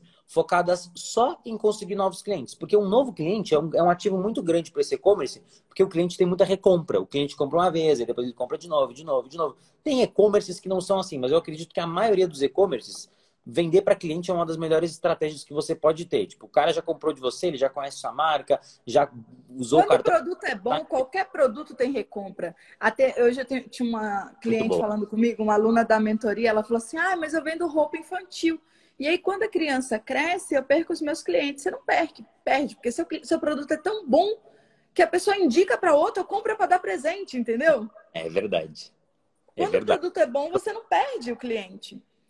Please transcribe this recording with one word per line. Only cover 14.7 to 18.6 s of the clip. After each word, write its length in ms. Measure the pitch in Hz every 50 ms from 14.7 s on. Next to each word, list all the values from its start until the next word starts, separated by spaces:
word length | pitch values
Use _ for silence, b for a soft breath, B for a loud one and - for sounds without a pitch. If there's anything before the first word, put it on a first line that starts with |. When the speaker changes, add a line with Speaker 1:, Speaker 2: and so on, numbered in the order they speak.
| 160 160 175 165
Speaker 1:
estratégias 520 | - - - 170 160 - 160 151 151 139 -
que 80 | -
você 220 | 143 151 147 160 156
pode 300 | - - 156 160 160 170
ter. 200 | - 143 113 92
Tipo, 200 | - - - 110
o 20 | -
cara 240 | - 151 147 170
já 80 | 156 165
comprou 320 | - 165 156 139 151 156
de 80 | 143 127
você, 280 | 131 123 - - 180 180
ele 100 | 147 123
já 100 | 135 131
conhece 300 | - 143 139 139 - -
sua 140 | - 117
marca, 460 | 117 143 156 156 151 135 - - 139 b